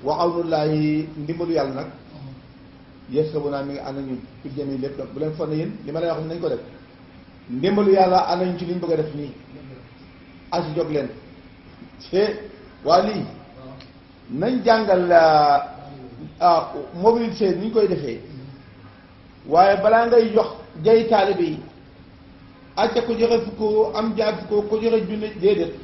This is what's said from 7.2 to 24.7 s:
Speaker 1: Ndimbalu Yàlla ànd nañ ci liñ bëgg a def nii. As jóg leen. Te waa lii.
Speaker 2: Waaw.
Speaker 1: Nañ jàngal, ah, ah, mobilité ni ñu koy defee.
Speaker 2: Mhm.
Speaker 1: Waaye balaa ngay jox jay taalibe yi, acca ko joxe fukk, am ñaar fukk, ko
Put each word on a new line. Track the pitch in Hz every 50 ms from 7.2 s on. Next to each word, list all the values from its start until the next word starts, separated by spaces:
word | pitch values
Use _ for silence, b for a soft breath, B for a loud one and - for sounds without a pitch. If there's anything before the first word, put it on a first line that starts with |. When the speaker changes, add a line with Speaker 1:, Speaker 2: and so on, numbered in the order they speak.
| - - - - - -
Speaker 1:
Ndimbalu | 120 131 147 185 202 208 208 196 190
Yàlla | 196 185 180 180 - - -
ànd | 175 180
nañ | 185 180 180
ci | - 185
liñ | 170 180 180
bëgg | 175 165
a | 165
def | 156 151 151 135
nii. | 147 147 135 127 - - - - 131 131 135 131 - - - - - - - - - - - - - - -
As | - 175 170 160 151
jóg | 170 160 147
leen. | 151 143 131 117 - - - - - - - - - - - - - - - - - - - -
Te | - 185 208 208 - - - - - - - - - - -
waa | 139 165 185
lii. | 208 214 214 180 -
Speaker 2:
Waaw. | - - - - - - - 131 131 135 - - - - - - - - - - -
Speaker 1:
Nañ | 123 139 180 233 262 247 185
jàngal, | 233 226 220 214 202 190 180 180 175
ah, | 175 170 160 160 156 151 147 147 143 143 143 - - - - - - - - - - - 156 151 - -
ah, | 170 175 170 160 151 - - 147 139 131 -
mobilité | 170 185 226 233 240 233 220 165 - 220 185 175
ni | 170 196
ñu | 220 220
koy | 226 208
defee. | 185 180 151 143 127 113 -
Speaker 2:
Mhm. | - - - 131 135 - - - - - - - - - - - - - - - - - - - - -
Speaker 1:
Waaye | 143 170 185 196 202 196
balaa | 196 214 226 226 233
ngay | 233 233 240 226 214 202
jox | 220 214 - - - - - - 160 156
jay | 214 233 220 226 226
taalibe | 226 208 190 202 196 170 175
yi, | 156 156 - - - - - - - - - - - - - - - - - - - - - - - -
acca | - 214 233 - 240
ko | 226 - 226
joxe | 202 226 233 240 226 -
fukk, | 208 202 202 214 214 214 214 220 - -
am | 208 226 226 202
ñaar | 208 214 214 208 - -
fukk, | - 214 208 208
ko | -